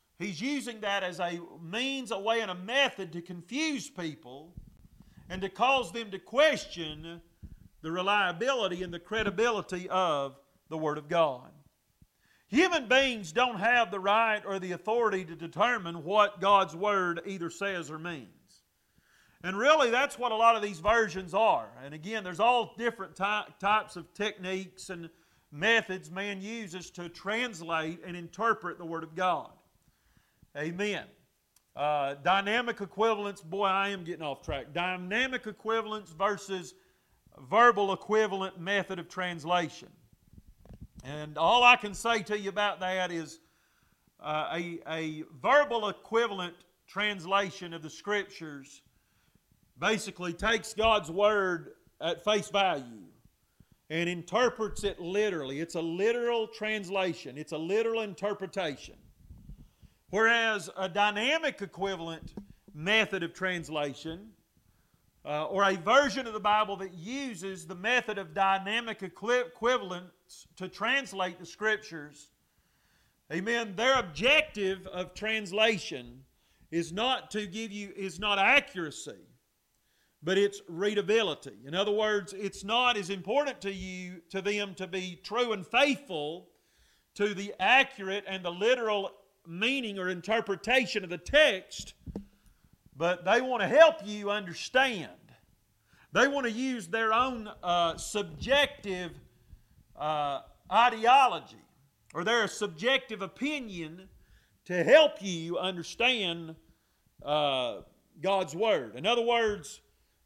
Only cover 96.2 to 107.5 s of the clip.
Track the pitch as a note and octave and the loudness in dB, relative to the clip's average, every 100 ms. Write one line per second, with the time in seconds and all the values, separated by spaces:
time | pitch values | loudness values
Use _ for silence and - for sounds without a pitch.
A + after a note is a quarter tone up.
96.2 | C4+ C#4 B3 A3 C4 B3 E3 G#3+ A3+ A3 | 4 2 -2 -2 -4 -4 -4 -2 2 2
97.2 | C4 A#3+ G#3+ - F3+ F3 E3+ D#3 - G#3 | 2 -2 -10 -8 0 2 2 0 -6 -4
98.2 | F#3+ D3 G3 C#4 C#4 - G#3 F#3 F3 - | -4 -6 2 4 4 0 -8 -6 -8 -12
99.2 | - _ _ - _ _ _ - D3+ D3+ | -20 _ _ -20 _ _ _ -6 -4 -2
100.2 | D3 C#3 - - - G3+ A#3+ A3+ A3 C4+ | -2 -4 -8 -20 0 4 4 4 6 8
101.2 | B3+ E3+ B2 A2 _ _ _ _ _ D3+ | 8 2 -8 -20 _ _ _ _ _ -4
102.2 | F3+ A#3 G3+ - G#3 D#3 A3+ C4+ C4 G#3+ | 2 2 2 -2 -6 -2 0 0 -2 -8
103.2 | F#3+ - C#4 D4+ A#3 F3+ D#3+ E3+ F#3+ - | -8 -6 -6 -4 -8 -10 -12 -14 -20 -20
104.2 | _ _ _ _ - F3+ E3+ C#4+ D#4 - | _ _ _ _ -4 0 8 10 8 2
105.2 | G3 E3+ E3 F3 F#3 F3+ E3 - A#3+ B3 | -6 -6 -4 -4 -4 -6 -10 -2 0 0
106.2 | F#3 E3+ D#3+ D#3+ _ _ _ _ _ _ | -2 -6 -10 -16 _ _ _ _ _ _
107.2 | C3+ D3 D3 | -2 0 2